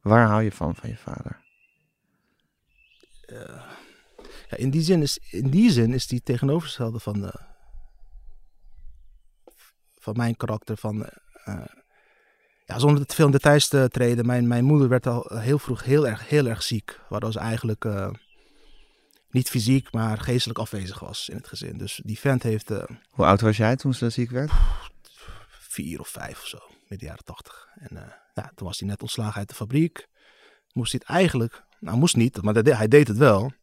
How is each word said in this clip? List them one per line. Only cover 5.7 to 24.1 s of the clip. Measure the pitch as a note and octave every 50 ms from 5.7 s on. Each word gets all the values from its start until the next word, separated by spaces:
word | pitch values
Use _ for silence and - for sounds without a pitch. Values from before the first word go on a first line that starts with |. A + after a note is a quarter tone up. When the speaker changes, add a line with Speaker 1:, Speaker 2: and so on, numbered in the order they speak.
Speaker 2:
zin | F3+ A#2+ A#2 A2+ B2
is | C3 -
die | - - B2 -
tegenovergestelde | - C3 A#2+ - C#3 C#3+ E3+ D#3+ D3 - - B2 A2+ A2+ A#2
van, | - - G#2 G2+ G2
eh, | F#2+ - - - - - _ - - - - - - _ - - - - - - - - - - - _ _ _ - - - - - - - - - - - _ _ _ _ _ - _ _ - _ _ _ _ _ _ _
van | _ - G#2+
mijn | A#2 A#2+ A#2 A#2
karakter, | - - A2 A2 G#2+ _ - A2
van, | G#2 - A2 G#2 G#2+ G#2
eh, | - - - _ _ - - _
eh, | - G3+ F#3 - - _ _ _ _ _ _ _ _ _ _ _ _ _ _ _ _ _ _ _
ja, | _ F#2+ G#2+
zonder | B2+ D3 D3 C#3+ C#3+
te | - -
veel | - E3
in | C#3+ C3+
details | C3+ - D3+ D3 D3+ C#3+ -
te | - C#3+ C3 C3 -
treden, | - B2 A#2+ A#2+ A#2 A#2
mijn, | A#2 B2 B2 A#2+ A#2+
mijn | A#2+ A#2+ A#2+
moeder | C3+ D3+ D3 C#3 B2+
werd | B2 B2+ -
al | C3 A#2+ A#2+ - - - A2+
heel | A2+ B2 C#3 D3
vroeg | - - B2+ G#2 -
heel | B2+ C3+ D3 D3+ B2
erg, | A2 G#2+ - -
heel | D3 D3+ C#3
erg | A#2+ A2+ G#2+ -
ziek, | - A#2+ G#2+ - - - - - -
waardoor | - G#2 - A2 A2
ze | G#2+
eigenlijk, | - A2+ A2+ A2+ - A#2 G#2+ - -
eh, | A#2 G#2 G2 G2 F#2+ G2 - _ _ _ _ _ _ _ _ _ - - - - _ _ _ _ _ _ _ _ _
niet | _ B2+ B2+ -
fysiek, | - B2+ G#2+ A2+ C3 C3+ B2+ - -
maar | A#2 A2 A2+ A2 A2
geestelijk | - - B2 B2 - - A2+ -
afwezig | A#2 - - G#2+ F#2+ F#2 F#2+ -
was | - - - - - -
in | -
het | - - -
gezin. | - - - - - -
Dus | G2+ F#2+ - - -
die | - G#2+ -
vent | - C#3 C3+ B2+ -
heeft, | A#2+ A2 G#2+ - -
eh, | G#2+ G2 - - - - _ _
Speaker 1:
Hoe | _ - F2
oud | D2 G2 G2+
was | A2+ A2 G#2+
jij | G2+ A2+ G#2+ B2+
toen | C3+ - C3+ C3
ze | - - A#2